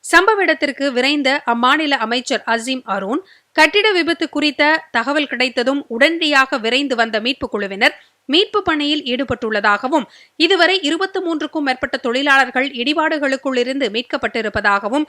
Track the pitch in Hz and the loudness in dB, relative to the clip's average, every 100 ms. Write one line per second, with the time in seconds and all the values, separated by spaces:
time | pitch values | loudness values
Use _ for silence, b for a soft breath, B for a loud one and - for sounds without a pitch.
0 | - 330 392 427 349 311 285 262 277 247 | 2 4 4 2 2 0 -2 -2 -2 0
1 | 254 294 262 277 - 233 247 302 311 277 | 0 2 0 0 0 0 2 2 2 -2
2 | 220 240 240 226 - 226 226 262 233 196 | -2 -4 -2 -4 -2 -4 -2 -6 -4 -6
3 | 190 277 - b b - 311 403 427 381 | -2 -4 -6 b b 2 2 4 2 2
4 | 320 339 320 294 302 277 294 311 - 240 | 0 -2 -4 -2 -2 2 2 2 0 -4
5 | 226 294 294 240 254 247 240 285 - 233 | 0 0 -2 -2 -2 0 0 -2 -2 0
6 | 285 330 320 285 262 269 220 247 285 240 | 2 2 2 2 2 0 0 0 0 0
7 | 226 220 226 277 - 208 202 196 262 - | 0 0 -2 -4 -4 -4 -6 0 0 0
8 | b b - 294 415 415 381 302 294 302 | b b -2 0 0 -2 -2 -2 -2 -2
9 | 277 247 277 240 226 214 208 208 254 302 | -4 -4 -4 -6 -4 -2 0 0 0 -2
10 | 214 b b - 339 370 339 381 294 320 | -4 b b -2 2 4 4 2 0 -2
11 | 381 392 349 311 302 320 277 254 262 262 | -4 -4 -4 -4 -6 -4 -4 -4 -4 -4
12 | 254 240 285 269 254 254 269 269 240 302 | -4 -2 2 4 2 0 -4 -4 -4 0
13 | 311 311 277 269 269 254 240 269 240 214 | 0 0 -2 -2 -4 -2 -2 -2 -4 -4
14 | 247 277 226 233 220 214 208 202 202 269 | -6 -4 -4 -4 -4 -2 2 2 0 -2